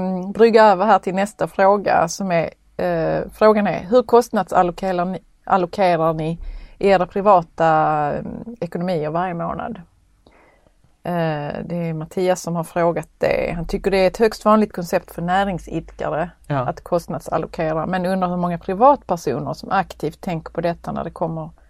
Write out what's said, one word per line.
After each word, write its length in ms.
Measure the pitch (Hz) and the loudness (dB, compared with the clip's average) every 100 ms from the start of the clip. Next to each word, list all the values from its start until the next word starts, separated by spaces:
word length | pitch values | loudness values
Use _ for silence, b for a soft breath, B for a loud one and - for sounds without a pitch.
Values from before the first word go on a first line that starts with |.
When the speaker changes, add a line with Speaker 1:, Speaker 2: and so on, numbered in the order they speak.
| 185 185 190 | -2 -4 -6
Speaker 1:
brygga 300 | 202 226 220 | 4 6 8
över 220 | 214 180 214 | 8 6 4
här 120 | 190 | 4
till 160 | 190 | 2
nästa 320 | 190 208 - 160 | -2 -4 -2 -4
fråga 600 | - 196 208 - - 170 | 2 4 4 2 2 2
som 240 | - 196 | -2 -2
är, 180 | 170 - - _ - | 0 -2 -8 _ -6
eh, 460 | 180 170 156 156 - | -2 -2 -2 -2 -6
frågan 340 | - 214 208 196 | 2 4 4 0
är, 180 | 151 175 | -2 2
hur 120 | 247 | 2
kostnadsallokerar 1000 | 240 233 240 214 180 185 180 170 190 175 | 6 4 4 -2 0 2 0 0 -2 -2
ni, 140 | 180 185 - _ | -2 -6 -12 _
allokerar 680 | - 190 175 - 185 160 160 | -2 0 0 2 2 2 0
ni 240 | 160 156 165 b b b b | 0 -4 -6 b b b b
era 280 | 196 180 180 | 2 4 2
privata, 600 | 202 202 180 165 - 160 156 151 151 147 147 | 0 4 4 2 0 2 4 2 0 -2 -4
eh, 60 | - - 233 240 | -8 -12 -14 -10
ekonomier 500 | 175 175 185 165 151 | -8 -6 -4 -4 -4
varje 240 | 165 185 | -4 -4
månad? 460 | 170 170 - - 180 - _ _ _ _ b b b b _ _ _ | -6 -6 -6 -8 -10 -16 _ _ _ _ b b b b _ _ _
Eh, 600 | 165 175 165 151 147 - | -6 -2 -2 -2 -6 -8
det 120 | - 170 165 | -6 -4 -4
är 60 | |
Mattias 480 | 156 160 190 180 180 | -6 -6 -2 0 0
som 140 | 170 170 | -2 -4
har 80 | |
frågat 440 | 160 175 170 170 151 _ | -4 0 0 0 -8 _
det. 340 | - - - 170 | 0 0 -2 -4
Han 100 | 165 | -6
tycker 240 | 202 196 | -4 0
det 60 | 196 | 2
är 100 | 185 | 2
ett 100 | - | 2
högst 260 | 226 - | 0 2
vanligt 280 | 214 214 208 | 2 4 2
koncept 380 | - 175 180 - | -4 -4 -4 -4
för 120 | - | -8
näringsidkare 1080 | 170 185 202 165 - 160 - - 147 151 175 - - | -2 0 0 -4 -8 -10 -10 -8 -4 -4 -6 -10 -6
Speaker 2:
Ja. 120 | 139 | -4
Speaker 1:
att 220 | 123 - | -4 -6
kostnadsallokera, 1080 | - 175 - 143 - 160 165 - 156 160 160 | -4 -4 -4 -10 -6 -6 -4 -4 -4 -2 -4
men 200 | 185 180 | -4 -2
undrar 220 | 190 180 | -2 -2
hur 80 | 180 | -2
många 220 | 175 170 | -4 -4
privatpersoner 920 | - 190 262 269 - 170 156 127 135 | -6 2 4 4 -2 -4 -2 -4 -6
som 160 | - - | -8 -4
aktivt 500 | 196 175 - 156 - | -4 -4 -6 -8 -8
tänker 320 | 190 165 - | -8 -8 -8
på 80 | - | -6
detta 320 | 170 170 - | -4 -6 -8
när 120 | 139 | -6
det 60 | 165 | -8
kommer 400 | - 165 160 156 - | -6 -6 -6 -10 -16